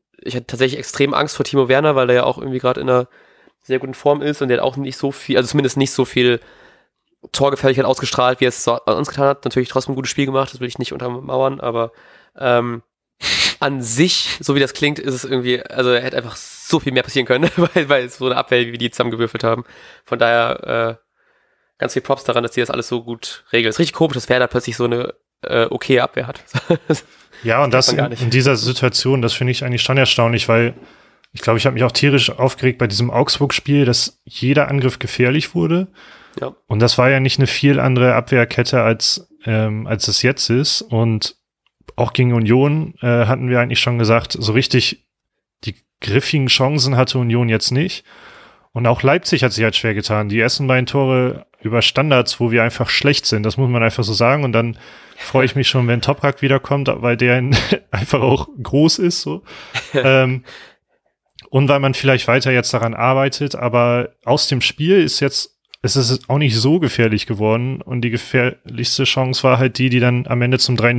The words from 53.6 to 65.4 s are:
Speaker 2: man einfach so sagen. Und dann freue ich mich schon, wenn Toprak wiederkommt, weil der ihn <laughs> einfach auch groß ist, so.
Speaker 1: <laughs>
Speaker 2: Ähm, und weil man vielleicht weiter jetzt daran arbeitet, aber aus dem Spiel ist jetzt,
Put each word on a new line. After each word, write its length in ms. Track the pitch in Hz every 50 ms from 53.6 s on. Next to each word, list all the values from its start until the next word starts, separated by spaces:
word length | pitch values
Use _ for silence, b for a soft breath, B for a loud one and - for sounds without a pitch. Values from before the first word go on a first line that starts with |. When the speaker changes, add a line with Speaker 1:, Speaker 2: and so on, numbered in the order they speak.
| 135 123
Speaker 2:
man 120 | 123 117 113
einfach 200 | 113 - - 110
so 100 | 104 110
sagen. 300 | 98 117 120 143 151 143
Und 80 | 123 107
dann 240 | 117 117 117 113 B B B B B B B B
freue 280 | B - - - 131 131
ich 100 | 127 -
mich 120 | 139 123
schon, 200 | - - 127 123
wenn 140 | 117 120 120
Toprak 400 | - - 143 - - 139 135 -
wiederkommt, 480 | 143 131 139 131 - - 143 143 139 -
weil 240 | - - 117 123 120
der 200 | 110 127 123 123
ihn 180 | 127 123 139 135 - - - -
<laughs> 180 | - - _
einfach 300 | - 98 101 - - 127
auch 260 | 110 123 131 - - - 285 139
groß 360 | 120 - 139 143 156 165 - -
ist, 220 | 190 175 - -
so. 220 | - 147 151 - - B B B B B
Speaker 1:
<laughs> 240 | B - - - -
Speaker 2:
Ähm, 500 | 139 123 135 135 131 131 127 131 127 - B B B B B B B B _ _ _ _ _ _ _ _ _ _ - - -
und 180 | - 135 139
weil 120 | 131 143 139
man 120 | 139 135 127
vielleicht 340 | - - 135 131 117 - -
weiter 220 | 120 135 127 135
jetzt 220 | 127 123 117 - -
daran 200 | 113 117 117 113
arbeitet, 600 | 107 117 127 131 135 135 139 - - 147 135 -
aber 580 | - 123 120 113 120 120 120 120 123 117 - _ _ -
aus 240 | 117 135 - -
dem 140 | - 139 123
Spiel 400 | - - - - 151 170 196 196
ist 180 | 160 147 - -
jetzt, 380 | 143 135 - -